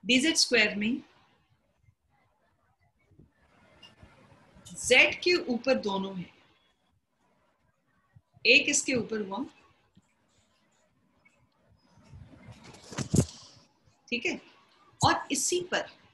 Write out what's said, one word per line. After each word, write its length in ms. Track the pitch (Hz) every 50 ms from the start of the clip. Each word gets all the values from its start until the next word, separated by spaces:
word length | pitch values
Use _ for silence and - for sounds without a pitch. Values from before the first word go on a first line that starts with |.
| -
डीजेड 300 | 190 247 262 262 320 320
स्क्वायर 400 | 320 - - 247 233 214 208 185
में 260 | 202 208 220 254 - - _ _ _ _ _ _ _ _ _ _ _ _ _ _ _ _ _ _ _ _ _ _ _ _ _ _ _ _ _ _ _ _ _ _ _ _ _ _ _ _ _ _ _ - _ _ _ _ _ _ _ _ _ - - - - - _ - - - - - - - - - - _ - - - -
Z 420 | - - - 247 262 302 - -
के 180 | - - 359 359
ऊपर 420 | 349 - - 247 220 - 269 254
दोनों 420 | 220 - 214 196 190 190 196 196
हैं, 180 | 185 165 - - _ _ _ _ _ _ _ _ _ _ _ _ _ _ _ _ _ _ _ _ _ _ _ _ _ _ _ _ _ _ _ _ _ _ _ _ - _ _ _ - _
एक 240 | - 170 185 - -
इसके 240 | 190 - - - 262
ऊपर 340 | 240 208 180 220 214 208
हुआ, 180 | 190 190 214 285 320 - _ _ _ _ _ _ _ _ - _ _ _ _ _ _ _ _ _ _ _ _ _ _ _ _ _ _ _ _ _ _ _ _ _ - _ _ _ _ _ _ _ _ _ _ _ _ _ - - - - - - - - - - - - - - - - - - - - - - - - - - - - - - - - - - _ _ _ _ _ _ _ _ -
ठीक 160 | 240 240 -
है, 160 | 370 285 - - - - - _ _ _ _ _ - _ _ -
और 220 | 285 349 - - -
इसी 300 | 277 262 - - 359 359
पर 280 | 349 - - 180 - - - _ _ -